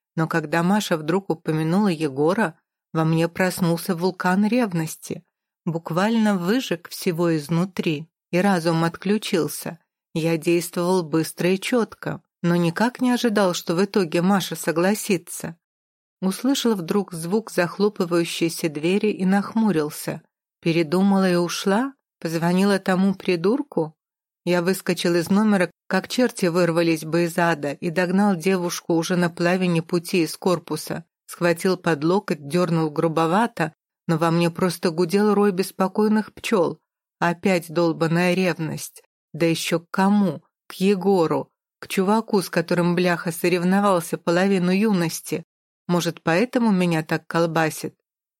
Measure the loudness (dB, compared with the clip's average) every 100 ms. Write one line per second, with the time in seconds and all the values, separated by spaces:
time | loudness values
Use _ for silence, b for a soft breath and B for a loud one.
0 | _ -4 -2 -2 0 0 2 0 0 -2
1 | 0 -2 -2 -6 -2 -2 0 2 0 0
2 | -2 0 0 0 -2 -4 _ _ _ -2
3 | 0 2 0 0 -2 0 0 0 -2 -2
4 | -2 -2 0 2 2 2 0 -2 -6 -8
5 | -12 -12 -14 _ _ _ -6 -6 -4 0
6 | 0 2 2 2 0 0 -2 -6 -8 -8
7 | -4 0 0 0 0 0 0 -2 -4 -4
8 | -8 _ _ 0 2 2 2 2 0 -2
9 | -2 -2 0 -2 -2 -6 -12 -12 _ _
10 | _ -4 0 0 2 0 0 -2 0 0
11 | 0 0 -2 -2 0 0 0 0 0 -6
12 | -10 -10 _ _ 0 2 2 0 -2 0
13 | 0 2 2 2 2 0 -2 -2 0 0
14 | 0 2 2 2 0 -6 -2 0 2 0
15 | -2 -4 -4 -12 -12 -14 _ _ _ _
16 | _ -6 -4 -2 0 0 0 0 -2 -2
17 | -2 -8 -4 -2 -2 -2 -2 0 0 0
18 | 0 0 0 -2 -2 -2 -6 -2 0 0
19 | 0 0 2 2 0 0 2 2 -2 -6
20 | -8 -10 -12 _ _ _ 0 0 2 2
21 | 4 4 4 2 0 -2 0 0 0 -6
22 | _ -10 -4 0 2 2 2 2 0 0
23 | 0 0 -2 0 0 -2 -2 -4 -4 -8
24 | _ _ _ _ -2 0 2 0 -2 -2
25 | 0 0 2 2 4 2 0 -4 -4 -4
26 | -2 0 0 0 0 2 2 2 2 0
27 | -2 -2 0 0 0 0 -4 -6 -4 -2
28 | 0 2 2 2 0 0 -2 -6 -2 0
29 | 0 0 0 0 0 2 0 0 0 -4
30 | 0 0 0 -2 -2 -2 -4 -8 -6 -10
31 | -12 _ -18 -2 -2 0 0 0 -2 0
32 | 0 0 -2 -6 -4 -2 0 0 0 0
33 | 0 0 2 2 0 -2 -6 -6 _ _
34 | -2 0 2 2 2 0 -2 0 -2 0
35 | 0 2 2 4 2 0 -4 -2 -2 0
36 | 0 0 -2 -8 -2 0 0 -4 _ _
37 | _ -2 -2 0 0 0 0 0 0 0
38 | 0 2 2 2 0 -2 -6 -8 -12 -18
39 | _ _ _ -2 0 0 -2 -4 -4 0
40 | 2 2 0 -4 _ _ -16 -2 0 2
41 | 2 2 2 -2 -6 _ _ _ -6 -2
42 | 0 0 0 -2 -2 -4 -2 0 0 2
43 | 0 -2 -4 -4 -2 0 2 2 2 0
44 | -2 -4 0 2 2 2 2 2 2 2
45 | 0 -4 -8 -10 -10 _ _ _ -2 0
46 | 0 -4 0 2 2 2 2 2 2 0
47 | -2 -4 -2 0 0 0 0 -2 -10 -14
48 | _ _ _ _